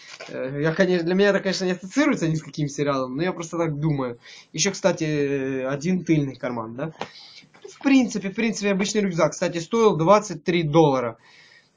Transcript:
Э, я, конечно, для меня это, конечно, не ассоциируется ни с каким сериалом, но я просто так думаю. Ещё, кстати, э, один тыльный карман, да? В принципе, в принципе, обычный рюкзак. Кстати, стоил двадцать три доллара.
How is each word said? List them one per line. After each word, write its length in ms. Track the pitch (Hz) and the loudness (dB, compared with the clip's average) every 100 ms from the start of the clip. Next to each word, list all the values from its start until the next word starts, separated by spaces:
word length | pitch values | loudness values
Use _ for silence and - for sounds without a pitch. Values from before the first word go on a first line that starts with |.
| - - - | -20 -20 -14
Э, 300 | 127 131 143 | -10 -6 -2
я, 120 | 156 | -2
конечно, 320 | 160 185 180 165 | 2 2 2 2
для 100 | 185 | 4
меня 140 | 202 | 4
это, 100 | 190 | 2
конечно, 260 | 190 175 180 | 0 -2 -2
не 60 | |
ассоциируется 560 | 180 190 262 302 220 165 | -4 -4 0 2 2 0
ни 80 | 156 | -2
с 80 | |
каким 240 | - - 143 | -6 -6 -6
сериалом, 480 | - 143 135 127 131 | -2 -2 -2 -2 -2
но 80 | |
я 80 | 180 | -2
просто 260 | 170 165 170 | -4 -6 -4
так 220 | 165 143 | -2 -2
думаю. 380 | 160 143 127 120 - - - | -2 0 -4 -8 -16 -20 -12
Ещё, 180 | 160 196 | -4 -2
кстати, 320 | 190 190 175 | 0 0 0
э, 640 | 156 151 139 139 135 135 131 | 0 0 0 -2 -2 -4 -4
один 360 | 143 160 180 | -4 -2 -2
тыльный 320 | - 160 139 123 | 2 2 0 -4
карман, 400 | 127 120 113 117 | -6 -6 -8 -8
да? 160 | 160 156 - - - - - _ - | -10 -10 -16 -16 -20 -20 -20 _ -20
В 100 | - | -6
принципе, 480 | 277 269 220 202 190 | 2 4 4 -2 -6
в 60 | 190 | -2
принципе, 360 | 233 - 202 | -2 -2 -2
обычный 300 | 190 208 214 | 0 0 0
рюкзак. 300 | 196 165 151 | 0 2 0
Кстати, 280 | - 180 170 | 0 -4 -4
стоил 380 | 165 233 220 160 | -2 2 4 4
двадцать 460 | 165 208 208 156 | 6 4 4 -6
три 200 | - 175 | -2 0
доллара. 540 | 156 165 156 131 120 113 _ - - - _ | 4 6 6 4 -2 -8 _ -20 -20 -20 _